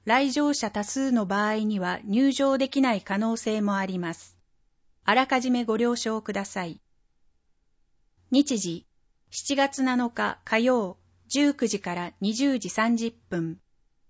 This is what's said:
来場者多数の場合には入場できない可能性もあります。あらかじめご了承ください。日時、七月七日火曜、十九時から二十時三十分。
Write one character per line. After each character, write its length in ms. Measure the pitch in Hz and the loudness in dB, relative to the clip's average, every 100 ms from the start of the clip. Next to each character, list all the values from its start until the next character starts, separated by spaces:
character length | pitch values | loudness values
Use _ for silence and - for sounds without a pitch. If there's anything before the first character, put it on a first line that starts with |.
| - | 0
来 260 | 247 277 | 2 2
場 220 | 269 294 | 2 0
者 180 | 285 214 | 0 -2
多 120 | 208 | -4
数 280 | 202 269 269 | -4 -2 0
の 140 | 240 190 | 0 0
場 220 | 196 208 | 0 0
合 80 | 214 | 0
に 220 | 214 208 | -2 -2
は 200 | 180 185 208 | -2 -4 -2
入 260 | 214 277 | 2 2
場 260 | 269 277 269 | 4 2 2
で 120 | 262 | 0
き 120 | 277 | 2
な 120 | 262 | 2
い 80 | 208 | 0
可 160 | - 196 | -2 -2
能 180 | 226 226 | 0 -2
性 260 | 226 214 | -2 -2
も 140 | 202 196 | 0 0
あ 100 | 190 | -2
り 140 | 185 | -4
ま 140 | 170 | -6
す。 240 | 170 - _ _ _ _ _ _ _ - | -8 -14 _ _ _ _ _ _ _ 0
あ 100 | 226 | 2
ら 120 | 262 | 4
か 140 | 262 | 0
じ 100 | 254 | 2
め 140 | 247 226 | 0 0
ご 100 | 220 | 0
了 200 | 240 240 | 2 0
承 240 | 226 220 | -2 -4
く 100 | 214 | -4
だ 140 | 202 196 | -6 -6
さ 200 | 196 175 | -8 -8
い。 140 | - _ _ _ _ _ _ _ _ _ _ _ _ _ _ - | -10 _ _ _ _ _ _ _ _ _ _ _ _ _ _ 0
日 260 | 254 285 233 | 2 2 0
時、 300 | 180 170 - _ _ _ _ | -2 -8 -12 _ _ _ _
七 280 | - - 277 | -12 -4 0
月 260 | 277 269 | 0 0
七 260 | 262 247 240 | 0 2 0
日 300 | 233 208 - - | -2 -4 -4 -2
火 140 | 220 | 0
曜、 380 | 240 254 190 - _ _ - | 4 2 0 -6 _ _ -6
十 260 | 269 294 | 2 2
九 140 | 285 226 | 2 -2
時 140 | 202 | -2
か 120 | 196 | -6
ら 200 | 175 175 - | -6 -8 -4
二 120 | 196 | -4
十 240 | 220 277 254 | 0 0 0
時 120 | 180 | -2
三 260 | - 226 233 | 0 0 2
十 160 | 226 - - | -2 -8 -8
分。 300 | 175 165 175 _ _ _ _ _ | -6 -6 -8 _ _ _ _ _